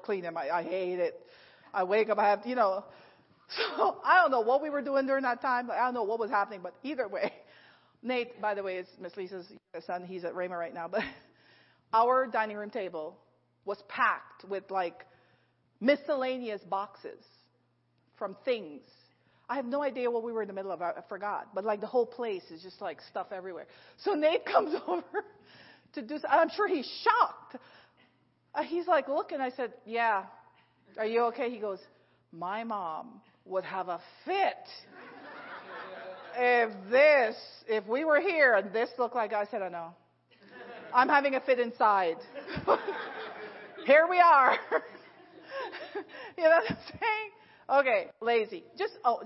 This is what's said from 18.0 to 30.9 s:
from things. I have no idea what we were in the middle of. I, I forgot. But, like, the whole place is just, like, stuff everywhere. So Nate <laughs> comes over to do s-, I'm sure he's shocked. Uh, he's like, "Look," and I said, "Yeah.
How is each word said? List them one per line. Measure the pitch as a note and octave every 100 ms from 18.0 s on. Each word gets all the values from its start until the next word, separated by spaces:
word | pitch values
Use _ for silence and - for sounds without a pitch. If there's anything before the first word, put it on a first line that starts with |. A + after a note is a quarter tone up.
| _ _
from | G3+ G3
things. | - A#3+ E3 C#3+ - _ _ _ _ _ -
I | C4
have |
no | A#3+ C#4+
idea | C#4+ B3+ B3
what | A#3
we | A#3
were | A3+
in | G3+
the |
middle | F#3+ F#3+
of. | E3
I, | F3
I | - -
forgot. | G3 G3+ F#3 -
But, | F#3+
like, | G#3+ G#3
the | G#3
whole | B3+ A#3
place | - A#3 F#3 -
is | D#3+
just, | F3+ -
like, | G3 D3 -
stuff | A3 A3
everywhere. | F#3+ F#3 E3 C#3+ - - -
So | -
Nate | E4 D4+ A#4 -
<laughs> |
comes | - F#4 D#4+ -
over | F4+ - G4 - - - - - - _
to | -
do | A3+
s-, | D4+ -
I'm | D4+ E4
sure | - G#4
he's | E4 A#3 -
shocked. | - A4+ - - - C4 - - _ _ _ _ _ _ _
Uh, | -
he's | D4+ E4+ E4+
like, | D#4+ C4+
"Look," | D4 -
and | D4+
I | B3+
said, | B3+ A#3 -
"Yeah. | G#3 A3+ A#3 G3+ F#3+ - _ _ _ _ _